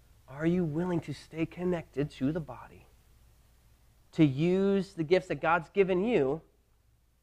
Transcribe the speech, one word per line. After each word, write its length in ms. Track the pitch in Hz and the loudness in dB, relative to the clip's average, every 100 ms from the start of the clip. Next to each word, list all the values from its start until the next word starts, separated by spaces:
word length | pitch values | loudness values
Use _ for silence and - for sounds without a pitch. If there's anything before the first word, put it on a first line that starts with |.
| _ - - | _ -20 -20
are 200 | 131 165 | -4 0
you 180 | 180 | 0
willing 340 | 170 147 180 175 | 0 -2 -2 -2
to 120 | - | -4
stay 340 | 139 - 160 160 | -10 -12 -6 -6
connected 640 | - 180 175 156 - 147 | -4 -4 -2 -4 -6 -6
to 200 | - 131 | -2 -4
the 80 | 165 | -2
body 440 | 147 120 - - - - _ - - _ _ _ _ _ _ _ _ - | -6 -12 -18 -20 -20 -20 _ -20 -20 _ _ _ _ _ _ _ _ 2
to 80 | |
use 680 | 156 131 170 185 196 196 185 | 4 4 2 2 2 2 0
the 100 | - | -6
gifts 240 | 151 185 185 | 0 2 2
that 140 | 151 | -4
God's 260 | 160 170 160 | 0 0 0
given 340 | 196 185 180 | 0 2 2
you 380 | 214 220 131 156 - _ _ _ _ _ _ _ | 2 2 2 -2 -8 _ _ _ _ _ _ _